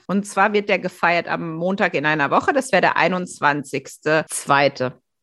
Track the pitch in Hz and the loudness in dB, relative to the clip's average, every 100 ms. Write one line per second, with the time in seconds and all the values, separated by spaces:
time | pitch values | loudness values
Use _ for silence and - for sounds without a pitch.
0 | - 190 202 - 202 208 208 190 180 - | -6 -4 -2 0 2 2 0 -2 -2 -2
1 | 175 170 165 160 170 160 175 202 185 160 | 0 0 0 -4 -6 -4 -4 0 0 0
2 | 147 156 139 160 - 294 - 185 170 - | 0 0 2 0 0 -2 0 2 2 2
3 | 165 185 180 - 143 147 139 135 - - | 2 0 -6 -2 0 0 -2 -8 -10 -8
4 | 156 156 147 - - 143 143 - 127 - | 0 0 0 -6 0 4 2 0 -6 -8
5 | _ _ | _ _